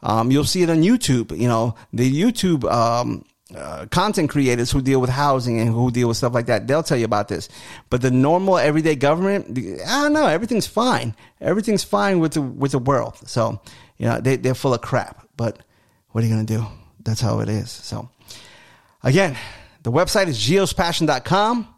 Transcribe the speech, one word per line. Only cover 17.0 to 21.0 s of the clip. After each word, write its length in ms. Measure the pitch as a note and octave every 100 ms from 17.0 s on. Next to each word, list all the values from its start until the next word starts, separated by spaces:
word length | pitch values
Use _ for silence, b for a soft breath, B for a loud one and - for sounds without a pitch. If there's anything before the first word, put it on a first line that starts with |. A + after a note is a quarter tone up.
That's 180 | - A2+
how 180 | A#2 A2
it 80 | G#2+
is. 220 | G#2+ A2+
So, 400 | - - A2 A2+ _ B B B B B B B B
again, 340 | C3 D3 F#3+ C3 B B B B
the 80 | -
website 360 | B2 F3+ A3 F#3+
is 120 | A#2+
geospassion 680 | A2 F#3 F#3+ - F3 E3+